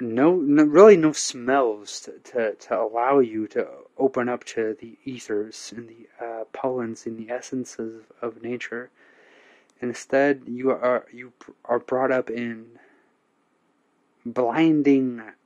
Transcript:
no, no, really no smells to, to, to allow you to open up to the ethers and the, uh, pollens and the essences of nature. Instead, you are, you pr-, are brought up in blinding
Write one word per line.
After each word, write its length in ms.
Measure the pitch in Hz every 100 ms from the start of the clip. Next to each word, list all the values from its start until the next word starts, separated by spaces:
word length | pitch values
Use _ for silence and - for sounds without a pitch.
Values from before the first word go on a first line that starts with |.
no, 320 | 120 113 156 180
no, 280 | 143 147
really 340 | 151 151 214 180
no 140 | 156
smells 880 | 139 - 127 120 139 120 104 101 -
to, 100 | - - -
to, 240 | 123 110 -
to 240 | - 110
allow 400 | 110 117 127 139
you 280 | 117 110 107
to 200 | 120 - - - -
open 300 | 131 131 120
up 140 | 123
to 320 | - - 110 107
the 180 | 117 - 135
ethers 680 | 123 - 104 110 - - 107
and 140 | 113
the, 180 | 113 110 - 117
uh, 180 | 113 113
pollens 540 | - 131 127 117 110 117
and 120 | 113
the 140 | 110
essences 720 | 123 - 131 120 - 113 113 110 -
of 200 | 120 113
nature. 480 | 117 120 - 117 123 _ _ _ _ _ _ _ _ -
Instead, 600 | 123 117 - 135 143 135 123
you 260 | 123 131
are, 340 | 120 123 123 -
you 200 | 120 127 _
pr-, 120 | - - -
are 140 | 120
brought 320 | - 127 131
up 180 | 127 123
in 360 | 120 117 113 117 - _ _ _ _ _ _ _ _ _ _ _ _ _ _ 120
blinding 960 | 120 120 135 165 151 139 135 131 117 107 -